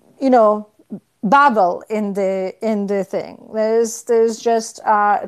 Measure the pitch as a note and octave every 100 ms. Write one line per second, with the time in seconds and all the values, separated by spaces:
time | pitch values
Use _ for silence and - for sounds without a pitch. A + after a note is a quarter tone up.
0 | _ - C4+ B3 G#3+ G#3+ G#3 _ _ G#3+
1 | - _ G3 C#4 C#4+ G#3+ F3 - - G#3+
2 | G3+ G3 F#3+ F#3+ F#3 - A3 G#3 G3 G3
3 | F#3 F#3+ - - - A3 A3 A3+ A3+ -
4 | - A3+ A3+ A3 A#3 A3+ A3 - - G#3
5 | G#3 G#3